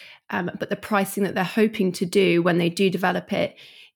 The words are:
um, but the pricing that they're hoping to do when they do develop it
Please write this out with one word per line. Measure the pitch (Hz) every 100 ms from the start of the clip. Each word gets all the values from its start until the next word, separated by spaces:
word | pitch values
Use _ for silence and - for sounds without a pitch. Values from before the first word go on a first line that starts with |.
| - - -
um, | 202 180 -
but | -
the | 202
pricing | - 208 196 -
that | 196
they're | -
hoping | 180 - 214 - 185
to | 180 180
do | 202 185 170
when | 175 170
they | 170
do | 170 190
develop | 170 185 185 -
it | 202 - - - - -